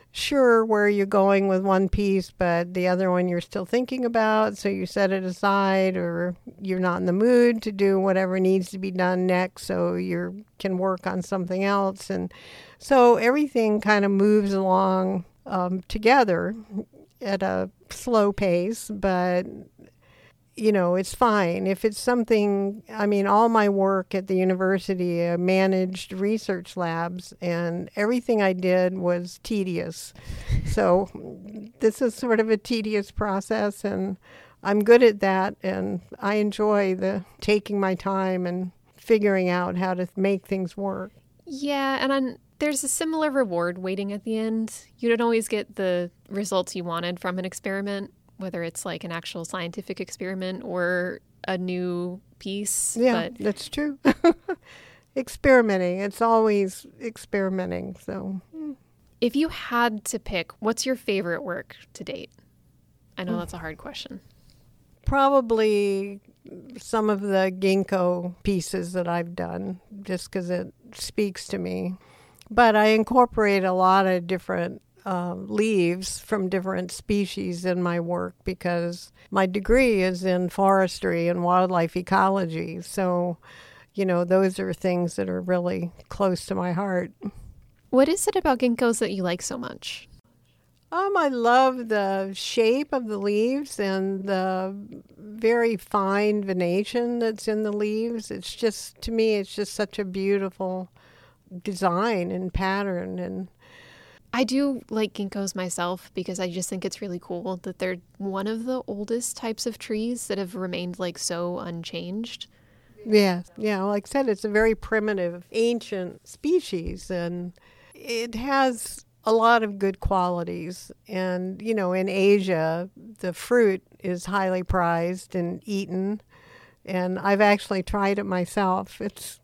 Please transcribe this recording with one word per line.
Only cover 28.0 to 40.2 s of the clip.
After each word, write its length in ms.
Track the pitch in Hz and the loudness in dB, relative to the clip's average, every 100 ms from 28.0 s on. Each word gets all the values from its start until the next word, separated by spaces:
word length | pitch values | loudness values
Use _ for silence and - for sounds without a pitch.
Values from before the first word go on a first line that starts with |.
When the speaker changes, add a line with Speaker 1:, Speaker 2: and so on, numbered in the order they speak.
| 214 247 247 220 | 0 0 2 2
Speaker 1:
I 120 | 190 | 2
did 440 | 180 185 185 180 190 | 2 2 2 2 0
was 420 | 175 175 175 - | 0 0 -4 -12
tedious. 720 | - 214 185 170 165 - - - - - - - - | -4 -2 -2 -4 -6 -10 -16 -16 -12 -10 -2 -2 0
So 440 | 214 190 180 185 - - 180 202 214 214 - | 2 4 4 2 -8 -14 -14 -14 -16 -16 0
this 220 | 220 - | 0 2
is 140 | 247 - | -2 -2
sort 240 | 247 220 | 0 2
of 100 | 220 | 2
a 80 | 214 | 0
tedious 540 | - 233 214 208 202 | 0 -2 0 -2 -4
process, 720 | - 208 196 - 220 208 - | -4 -2 -2 -2 -2 -2 -2
and 340 | 202 190 190 185 - - - _ | -4 -2 -4 -6 -12 -20 -20 _
I'm 200 | 202 208 | 0 2
good 200 | 208 247 | 8 8
at 160 | 233 208 | 8 6
that, 340 | 196 190 196 - | 0 2 0 -2
and 380 | 190 190 196 180 - - | -4 -2 -4 -6 -10 -6
I 160 | 196 214 | -2 0
enjoy 600 | 208 202 214 208 196 185 | 0 0 2 2 2 0
the 300 | 190 196 - - | -2 -2 -8 -8
taking 380 | - 208 - 202 | 0 0 2 0
my 160 | 190 180 | 0 0
time 500 | 196 190 190 185 180 | -2 0 0 0 -2
and 260 | 180 185 _ _ _ | -4 -6 _ _ _
figuring 540 | - 220 208 190 180 | 2 4 4 4 2
out 280 | 180 180 175 | 2 0 -2
how 160 | 185 | -2
to 140 | 185 180 | -2 -4
make 300 | 196 | 0